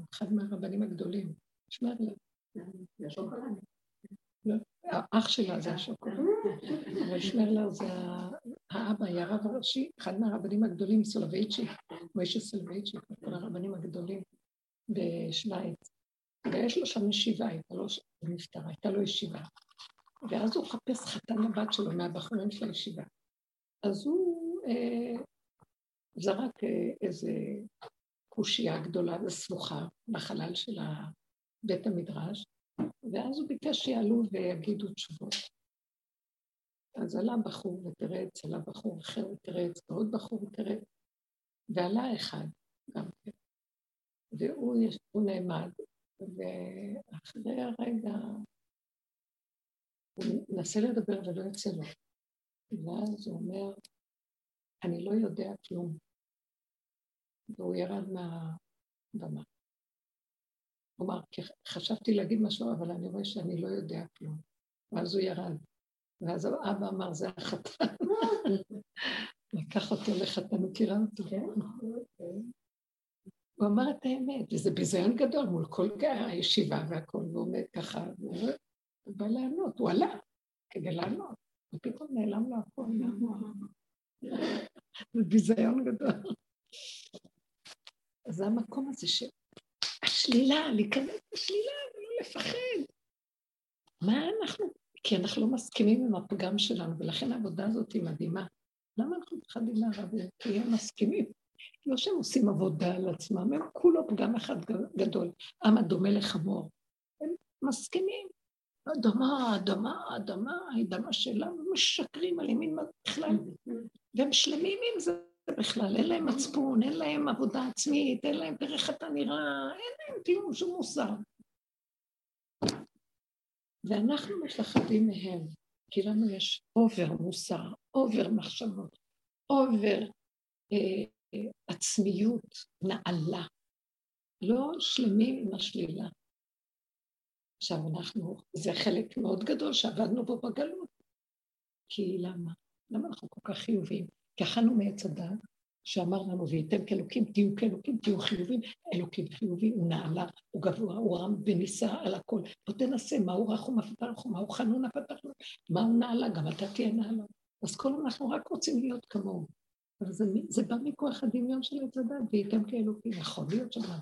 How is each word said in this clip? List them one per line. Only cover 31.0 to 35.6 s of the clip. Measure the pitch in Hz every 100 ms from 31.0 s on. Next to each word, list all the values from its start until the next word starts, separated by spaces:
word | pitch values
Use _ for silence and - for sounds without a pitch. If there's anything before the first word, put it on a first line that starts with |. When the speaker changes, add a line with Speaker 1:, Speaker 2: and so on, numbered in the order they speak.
| 156 - _ _ _ _
Speaker 1:
בית | - 185 220
המדרש, | 175 - 156 165 214 - _ _ - - - 247
ואז | 196 254 285
הוא | 302
ביקש | 269 302 -
שיעלו | 262 233 208 233 214
ויגידו | 190 180 175 160 208 202
תשובות. | 202 - 156 208 - - _